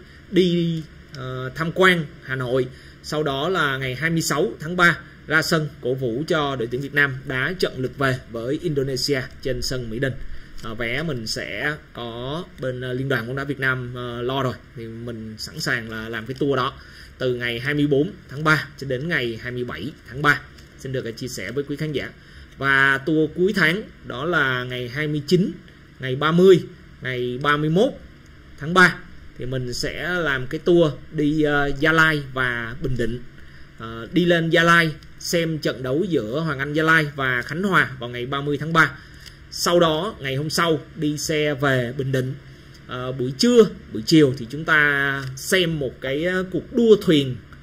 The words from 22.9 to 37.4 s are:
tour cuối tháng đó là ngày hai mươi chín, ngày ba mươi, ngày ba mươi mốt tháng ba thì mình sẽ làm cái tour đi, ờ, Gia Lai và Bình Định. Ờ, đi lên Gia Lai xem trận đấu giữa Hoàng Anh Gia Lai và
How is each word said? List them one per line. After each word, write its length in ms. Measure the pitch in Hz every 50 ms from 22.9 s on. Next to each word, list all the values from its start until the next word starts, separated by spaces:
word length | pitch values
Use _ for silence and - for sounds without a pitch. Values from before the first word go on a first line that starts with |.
| 135 135
tour 320 | 135 170 156 156 156 147 151
cuối 180 | 170 180 202 214
tháng 260 | 185 160 156 175 214 254 - - - -
đó 180 | 120 120 123 147
là 400 | 175 175 156 139 131 127 123 123
ngày 240 | 123 123 123 123 120
hai 200 | 120 147 151 151
mươi 140 | 151 147 131
chín, 260 | - 185 170 202 294 - - - - - - - - - -
ngày 160 | 127 131 131
ba 160 | 135 143 156
mươi, 300 | 165 170 185 196 185 160 - - - - - - - -
ngày 360 | 127 127 127 123 123 123 123 127
ba 140 | 147 147 147
mươi 140 | 151 151 156
mốt 200 | 160 185 240 285 - - - - - - - - - - - - - -
tháng 160 | 156 156 180
ba 200 | 185 180 165 - - - - - - - - - -
thì 80 | 123
mình 280 | 123 131 131 127 123 117
sẽ 340 | - 151 131 - 101 143 170
làm 380 | 180 180 160 147 135 131 127
cái 120 | - - 156
tour 340 | - 185 175 170 165 147 131 - - -
đi, 300 | - 151 151 147 156 156
ờ, 280 | 151 147 147 143 143 143 139 139
Gia 120 | 151 160
Lai 300 | 160 165 160 156 156 147 139 131
và 440 | 127 131 127 123 120 120 117 113 120 -
Bình 140 | 151 131 127 120
Định. 220 | 117 113 120 120 - - - - - - - - - - - -
Ờ, 300 | 113 113 113 113 117 -
đi 120 | - 160 175
lên 260 | 170 175 165 165 165
Gia 120 | 160 165
Lai 280 | 165 170 170 170 165 160 143 - - - - -
xem 400 | - - 180 170 165 165 160 147
trận 240 | 156 160 - 113
đấu 220 | 131 127 135 160 208 185
giữa 320 | 156 135 107 107 127 156
Hoàng 180 | 165 160 139 131
Anh 140 | 139 147
Gia 100 | 147 156
Lai 240 | 160 160 160 160 151 143 139
và 260 | 143 131 131 127 120